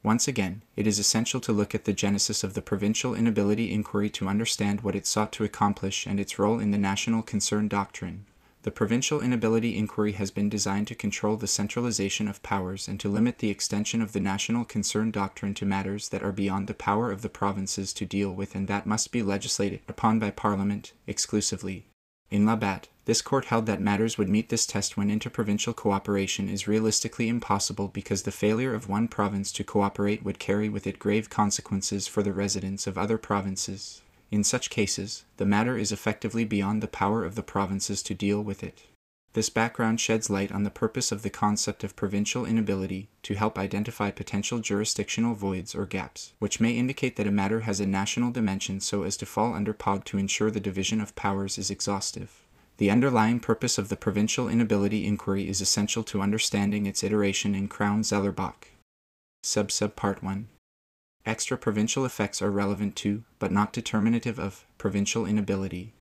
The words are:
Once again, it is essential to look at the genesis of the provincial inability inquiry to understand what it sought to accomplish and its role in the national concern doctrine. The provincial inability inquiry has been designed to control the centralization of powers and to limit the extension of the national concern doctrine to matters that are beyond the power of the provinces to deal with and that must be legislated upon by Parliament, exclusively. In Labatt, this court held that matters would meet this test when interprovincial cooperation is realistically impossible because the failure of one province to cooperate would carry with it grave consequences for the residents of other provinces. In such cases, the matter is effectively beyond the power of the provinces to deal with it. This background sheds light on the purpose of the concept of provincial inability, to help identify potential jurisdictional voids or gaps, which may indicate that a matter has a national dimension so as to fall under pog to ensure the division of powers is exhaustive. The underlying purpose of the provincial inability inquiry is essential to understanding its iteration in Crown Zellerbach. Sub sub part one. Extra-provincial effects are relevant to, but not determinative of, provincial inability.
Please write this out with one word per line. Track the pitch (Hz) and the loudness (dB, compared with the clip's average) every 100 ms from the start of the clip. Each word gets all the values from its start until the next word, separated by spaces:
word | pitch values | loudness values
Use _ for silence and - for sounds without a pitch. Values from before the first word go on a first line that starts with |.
Once | 107 113 - | 4 2 2
again, | 123 95 98 _ | 0 -2 -4 _
it | - 104 | 0 2
is | 107 | 4
essential | 101 113 117 131 | 2 2 0 -2
to | - | 0
look | 104 101 | 2 2
at | 107 | 0
the | - | -2
genesis | 98 101 101 - 104 | 0 2 2 2 0
of | 98 | -2
the | 98 | -6
provincial | - 101 101 110 127 | -2 0 2 0 0
inability | 101 117 107 101 107 113 | 2 2 4 4 2 2
inquiry | 107 101 104 104 | 0 0 0 0
to | - 95 | 0 0
understand | 101 113 - 104 101 | 0 0 0 2 2
what | 101 98 | 0 -2
it | - | 0
sought | - 104 | 0 0
to | - | -2
accomplish | 107 - 104 101 95 - | -4 2 2 2 -2 -4
and | - 98 | -2 -2
its | 98 - | -2 2
role | 101 117 | 2 4
in | 104 | 2
the | 101 | 2
national | 98 98 - 113 | 2 0 0 0
concern | 107 104 - 107 107 | 0 -2 0 0 2
doctrine. | 101 98 - 92 87 101 _ _ _ | 0 -2 -6 -10 -10 -16 _ _ _
The | - | -8
provincial | - 107 120 139 151 | -2 2 2 2 0
inability | 123 123 110 113 117 98 | 2 2 4 4 2 0
inquiry | 107 - 107 | -2 0 0
has | 101 98 | 0 -4
been | - 104 | 0 0
designed | 104 101 98 104 | 0 0 0 -2
to | |
control | 120 104 - 107 110 | -4 -4 0 0 0
the | 104 | 0
centralization | - 101 - 120 101 98 - 104 | 0 0 0 -2 0 0 0 -2
of | 101 | -4
powers | - 98 92 98 - | -2 -2 -2 -6 -6
and | 101 | -4
to | 104 | 0
limit | 101 117 117 | 4 2 2
the | 107 | -2
extension | 98 - 104 104 117 | -2 -2 -2 0 -2
of | 107 | -2
the | 104 | 0
national | 98 98 - 117 | 0 0 0 -2
concern | 117 110 101 107 110 | 0 -2 0 0 0
doctrine | 107 98 - 101 | 0 -2 -2 -6
to | 98 101 | -2 0
matters | 98 98 101 - | 0 0 -4 -4
that | 104 | -4
are | 101 | -2
beyond | 95 98 98 98 | 0 0 0 -2
the | |
power | 104 - 101 117 | -4 0 2 0
of | 98 | -2
the | 107 | -6
provinces | - 101 98 95 - 98 | -2 -2 0 -4 -4 -4
to | - 95 | -6 -2
deal | 101 98 | 0 0
with | 92 98 | -2 -6
and | 95 95 | -4 -2
that | 101 - | -2 0
must | 110 - | -2 0
be | 120 | 0
legislated | 101 98 107 - 101 95 - | 0 0 -2 0 0 -2 -10
upon | - 117 110 | 0 2 4
by | 107 | 0
Parliament, | - 107 98 98 101 - _ - | 0 0 2 0 -2 -8 _ -8
exclusively. | - - 107 - 98 98 92 - _ _ _ _ | -6 0 0 0 -4 -6 -8 -12 _ _ _ _
In | 104 107 | 4 4
Labatt, | 113 104 95 - _ | 4 0 -2 -8 _
this | - 117 | 0 0
court | - 139 - | 2 0 2
held | 117 110 | 0 2
that | 95 | 0
matters | 104 101 113 - | 2 2 2 0
would | 98 | 2
meet | 104 113 | 2 2
this | 113 | 0
test | - 104 - - | 0 0 -2 0
when | 101 | 0
interprovincial | 107 113 - 104 104 - | 0 -2 -4 0 0 0
cooperation | 117 104 98 - 101 98 - 98 | 0 0 0 2 0 0 -2 -2
is | 98 101 | -2 2
realistically | 107 110 - - - 113 | 2 4 2 -2 -2 0
impossible | 117 - 101 - 107 101 | 0 0 0 0 -4 -4
because | - - 98 | -6 -2 -2
the | - | -2
failure | - 104 110 131 | 0 2 2 0
of | 110 98 | -2 -2
one | 101 113 | 0 0
province | - 104 98 98 | 0 0 0 -4
to | - | -6
cooperate | 104 107 101 - 101 107 | 0 2 2 2 0 0
would | 101 98 | -4 -6
carry | - 101 107 | 0 2 2
with | 104 101 | -2 -4
it | 95 | -2
grave | 101 104 107 | 2 2 0
consequences | - 104 - - 98 - 101 - | 2 2 2 -2 -2 -2 -4 -2
for | - | 0
the | 101 | 0
residents | 95 101 98 95 98 - | 0 -2 -2 -4 -4 -4
of | 95 | -2
other | 104 110 | 0 -2
provinces. | - 101 98 95 - 98 - - _ _ _ | 0 0 0 -4 -6 -8 -12 -16 _ _ _
In | 104 | 0
such | 101 127 - | 2 0 -2
cases, | - 101 - 101 - - - | 0 0 0 -6 -10 -14 -2
the | |
matter | 98 101 120 123 | 2 4 4 0
is | 104 | -2
effectively | 104 - 104 110 113 110 | -2 -2 -2 -4 -2 0
beyond | 104 98 107 | 0 2 0
the | 107 | -4
power | - 98 110 | 0 0 2
of | 87 | -2
the | 101 | -6
provinces | - 101 95 98 - 98 | -4 -2 0 -2 -2 -4
to | - | -4
deal | 92 101 101 | -2 0 0
with | 104 98 | -2 -6
it. | 95 - - _ _ _ _ | -10 -14 -20 _ _ _ _
This | - 110 | -2 0
background | - 113 - 117 113 | 2 0 2 2 2
sheds | - 113 - | 2 0 2
light | 101 98 | 0 0
on | 98 | 0
the | 101 | -2
purpose | - 113 - - | 0 -2 0 -2
of | 104 | -2
the | 107 | -4
concept | - 104 104 - - | 0 0 2 -2 -4
of | 101 - | -8 -4
provincial | 101 101 104 127 110 | -2 0 0 -2 0
inability, | 113 104 98 95 95 104 _ | 2 2 0 -2 -4 -8 _
to | - | -6
help | 98 110 - | 0 0 0
identify | 98 101 107 - 101 | -2 -2 -4 -2 -2
potential | - 101 101 101 120 | -2 -4 -2 -2 -4
jurisdictional | 110 101 107 - 101 - 117 | -2 0 0 -2 -4 0 0
voids | 107 98 92 85 | 0 -2 -4 -6
or | - | -6
gaps, | 98 95 - - - _ | -4 -4 -6 -12 -18 _
which | 104 - | -4 2
may | 113 | 2
indicate | 120 127 - 127 - | 2 0 0 -2 0
that | 104 | 2
a | |
matter | 101 98 113 | 2 2 0
has | 110 95 | 0 0
a | |
national | 98 98 98 - 120 | 2 2 0 0 0
dimension | 123 107 95 - 95 | 2 0 0 -4 -4
so | - 101 | -2 -2
as | 92 - | -2 -4
to | 101 | -4
fall | - 113 | 0 0
under | 95 104 | 2 -2
pog | 107 - 98 | 0 0 0
to | - 98 | -2 -2
ensure | 98 - 107 | -2 2 0
the | 107 | 0
division | 101 92 95 110 | -2 -2 0 -2
of | 104 | -4
powers | - 101 98 98 - | -4 -2 0 -2 -4
is | 98 | -6
exhaustive. | 101 - 98 - - 98 - _ _ _ - | -4 -2 -2 -4 -8 -12 -16 _ _ _ 2
The | 101 | 4
underlying | 110 135 120 110 120 | 6 6 6 4 2
purpose | - 113 123 - | 2 0 2 0
of | 101 | -2
the | 101 | -2
provincial | - 101 110 - 123 | 0 2 2 2 2
inability | 117 113 107 101 107 95 | 2 4 4 4 2 2
inquiry | 101 - 98 92 | 0 0 0 0
is | 98 | -2
essential | 95 - 104 117 | 0 2 2 0
to | 110 101 | -2 0
understanding | 101 107 - 104 101 104 101 | 0 2 0 2 2 2 -2
its | 95 | -2
iteration | 101 107 101 98 101 | 0 4 4 2 0
in | 98 98 | 0 -2
Crown | - 104 104 | 0 2 2
Zellerbach. | 107 104 98 95 95 - - - _ _ _ _ _ _ | 2 2 0 -2 -6 -6 -20 -20 _ _ _ _ _ _
Sub | - - 101 | -2 0 0
sub | - 104 | 0 -2
part | - 101 98 | 0 0 0
one. | 95 98 110 _ _ _ _ _ _ _ | -4 -4 -6 _ _ _ _ _ _ _
Extra-provincial | - 113 - 127 - 104 110 - | -4 -4 -2 -2 0 2 2 2
effects | 131 - 101 - | -2 0 -2 0
are | 98 | 0
relevant | 101 101 101 104 - | 2 0 0 -2 -2
to, | 101 104 - _ | -2 -2 -6 _
but | 104 | 0
not | 101 104 | 2 2
determinative | - - 110 110 117 120 107 | -2 -2 2 2 2 -2 -4
of, | 98 - _ _ | -6 -8 _ _
provincial | - 101 98 113 | -2 0 0 0
inability. | 98 107 101 98 95 92 110 _ | 0 0 2 -2 -2 -6 -10 _